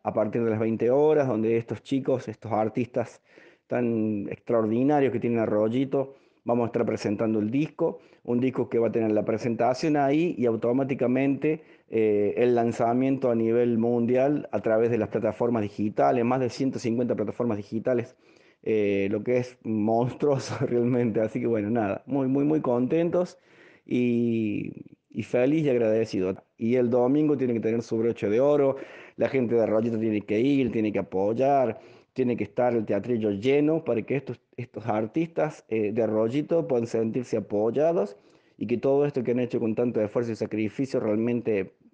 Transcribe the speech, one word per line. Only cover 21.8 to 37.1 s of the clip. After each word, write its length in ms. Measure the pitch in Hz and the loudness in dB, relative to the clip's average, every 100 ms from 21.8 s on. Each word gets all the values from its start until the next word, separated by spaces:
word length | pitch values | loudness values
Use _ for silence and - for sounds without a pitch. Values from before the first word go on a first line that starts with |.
| 104 98 - | -2 -4 -4
muy, 220 | 139 131 | -2 0
muy, 160 | 135 | 0
muy 160 | 147 156 | 0 0
contentos 800 | 131 120 127 160 170 175 180 - _ - - - | 0 0 2 0 0 0 -2 -8 _ -20 -20 -20
y, 1120 | - 123 123 120 120 113 107 101 - - - - _ | -4 0 2 2 0 0 -2 -4 -6 -10 -18 -20 _
y 120 | - | -10
feliz 400 | 107 123 131 156 | -2 0 2 2
y 60 | 147 | 2
agradecido. 760 | 120 110 110 110 101 92 92 - - | 2 2 2 0 -2 -2 -4 -12 -6
Y 200 | 113 127 | 0 2
el 140 | 123 | 2
domingo 460 | 123 123 147 156 139 | 2 4 2 2 0
tiene 180 | 127 | 0
que 60 | 117 | 0
tener 220 | 110 113 | -2 -2
su 160 | - 113 | -2 -2
broche 300 | 117 110 104 | -2 -2 0
de 120 | 107 | 2
oro, 360 | 143 147 139 135 - - - - | 2 4 2 0 -8 -18 -18 -4
la 120 | 117 | -2
gente 280 | 135 117 117 | 0 0 2
de 60 | |
Arroyito 360 | 107 104 117 113 | 2 2 0 -2
tiene 240 | 110 104 | -2 -2
que 180 | - 107 | -2 0
ir, 300 | 131 139 123 | 2 2 0
tiene 220 | 113 107 | 0 0
que 80 | 101 | -2
apoyar, 800 | 92 95 101 117 131 139 123 104 - - _ | -4 -2 0 2 2 2 2 -2 -14 -20 _
tiene 240 | - 123 117 | -4 -2 -2
que 80 | |
estar 300 | 104 - 123 | -4 -2 0
el 100 | 120 | 0
teatrillo 460 | 107 101 107 117 107 | 0 -2 -2 -2 -2
lleno 540 | 101 120 143 147 160 | 0 2 2 2 0
para 180 | 156 113 | -2 -4
que 140 | 98 131 | -2 -6
estos, 240 | 135 120 _ - | -6 -12 _ -14
estos 300 | 120 - 113 | -12 -8 -4
artistas, 800 | 107 110 160 165 - 151 - - | -2 -2 -4 -4 -2 -4 -4 -6
eh, 240 | 113 107 | -2 0
de 100 | 110 | 0
Arroyito 640 | 110 107 113 135 - 165 143 | 0 2 0 -2 0 -2 0
puedan 180 | 123 113 | -2 0
sentirse 520 | 113 113 | -2 -2